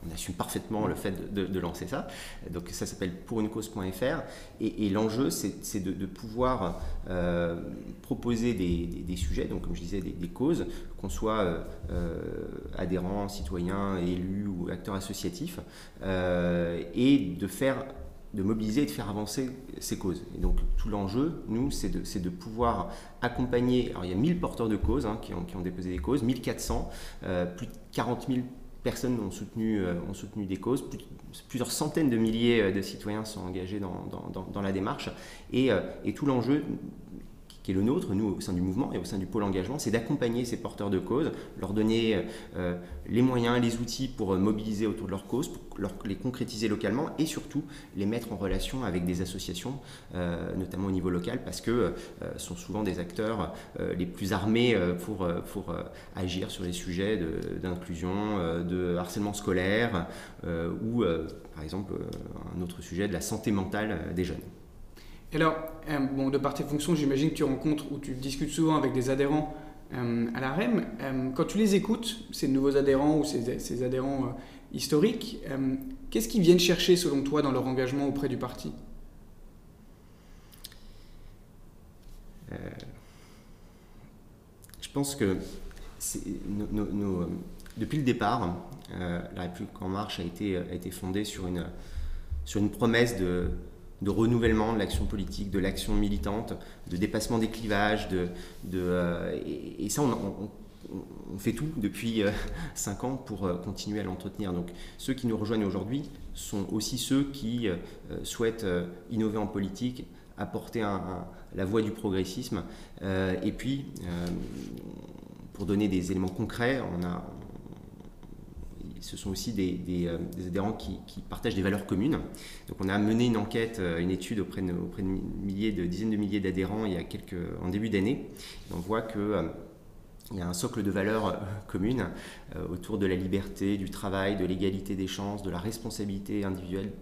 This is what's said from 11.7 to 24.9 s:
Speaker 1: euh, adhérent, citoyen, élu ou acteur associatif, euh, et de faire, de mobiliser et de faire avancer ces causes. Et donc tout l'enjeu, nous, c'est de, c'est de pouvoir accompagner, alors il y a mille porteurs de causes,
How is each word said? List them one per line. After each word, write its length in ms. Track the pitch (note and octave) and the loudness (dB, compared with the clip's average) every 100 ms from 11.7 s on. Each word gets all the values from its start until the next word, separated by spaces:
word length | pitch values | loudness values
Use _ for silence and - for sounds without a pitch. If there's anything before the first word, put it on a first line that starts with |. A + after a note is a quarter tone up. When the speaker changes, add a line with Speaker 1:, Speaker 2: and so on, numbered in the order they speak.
| - - | -8 -4
Speaker 1:
euh, 280 | - E2+ E2 G1+ G1+ - - - - | -2 -2 -2 -4 -6 -6 -8 -8 -4
adhérent, 520 | F2+ F2+ F2+ G2+ G2+ | 0 0 0 -2 -2
citoyen, 680 | - C#2 F2+ F2 G2 G2 F#2+ | -4 -4 -2 0 0 0 0
élu 500 | F2 F2+ F2+ G2 G#2 | 2 0 0 -2 -2
ou 200 | F2+ E2+ | -2 -2
acteur 260 | F2 - G2 | -4 -4 -4
associatif, 640 | G2 G#2 F#2 F2 E3 - - - - - | -4 -4 -4 -4 -6 -6 -10 -14 -16 -8
euh, 800 | F#2+ F#2 F2+ F2 F2 F2 E2+ E2+ - | 0 2 4 4 4 4 2 0 -2
et 240 | - B2+ C#3+ | 4 6 6
de 300 | F#2 E2+ G2 | 4 -2 -4
faire, 380 | - C3+ B2 - - - - - | 2 2 2 -4 -10 -12 -12 -8
de 80 | G#2 | -2
mobiliser 400 | F#2+ A2 G#2+ A2+ | 2 2 2 2
et 40 | D3 | 2
de 40 | |
faire 180 | C#3 G2+ | 0 -2
avancer 420 | G2+ G#2 - C3 - - - | -2 -2 -2 -2 -4 -12 -10
ces 180 | - G#2+ | -6 -2
causes. 260 | G2 E2 - - | -2 -2 -4 0
Et 40 | |
donc 180 | F2 F2+ - - | 4 6 4 4
tout 140 | A2+ | 2
l'enjeu, 540 | G#2 G2 G#2+ D#3 D#3 - | 0 0 2 0 0 -2
nous, 220 | A2 C#3 | 0 0
c'est 200 | C#3+ - | 0 0
de, 140 | F2+ | -2
c'est 160 | F2 G#2 | -2 -2
de 100 | F2+ | -2
pouvoir 600 | F2 A2+ A2 A#2+ G#2+ - - - - | -4 -8 0 2 2 -2 -8 -14 -4
accompagner, 680 | B2 B2 B2 B2 B2 B2 A#2 | -4 0 2 2 4 4 2
alors 140 | - F2+ | -2 -2
il 60 | |
y 20 | |
a 40 | F#2 | 2
mille 220 | D3 F3 | 4 4
porteurs 280 | F3 - A2+ | 0 0 0
de 80 | G2+ | 2
causes, 300 | - | 4